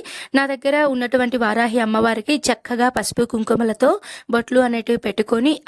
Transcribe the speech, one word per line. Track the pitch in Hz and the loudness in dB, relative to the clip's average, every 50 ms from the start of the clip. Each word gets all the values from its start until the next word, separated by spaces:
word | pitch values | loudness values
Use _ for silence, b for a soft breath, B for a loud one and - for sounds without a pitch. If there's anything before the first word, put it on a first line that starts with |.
| B B B B B B - | B B B B B B 0
నా | 269 277 | 0 0
దగ్గర | 277 269 254 - 277 285 294 302 | 0 -4 -4 -2 0 2 2 2
ఉన్నటువంటి | 285 262 247 240 240 269 254 247 240 254 | 2 0 -2 -2 0 0 0 0 0 0
వారాహి | 240 233 208 214 226 233 226 220 247 | 0 0 0 2 0 0 0 0 0
అమ్మవారికి | 226 220 220 220 226 226 220 220 214 - 302 | 0 0 2 2 2 2 0 -2 -2 -2 -2
చక్కగా | - - - 233 - - - 247 226 247 254 | 0 0 0 -2 -2 -4 -6 -2 0 0 0
పసుపు | 254 233 202 - - - 240 | 0 -2 -4 -2 -2 -2 -2
కుంకుమలతో | - - 220 220 - 226 226 233 220 214 - 262 285 370 415 B B B B B - | -2 -2 -2 0 0 0 2 0 0 0 2 2 2 2 2 B B B B B -2
బొట్లు | 233 233 233 - 262 254 | -2 -2 0 2 2 2
అనేటివి | 254 240 233 233 220 - 240 233 | 2 2 0 -2 -2 -2 -2 -2
పెట్టుకొని | - 220 196 - 214 - 233 226 247 302 302 - - | -2 -2 -2 -2 -2 0 0 2 2 2 0 0 -4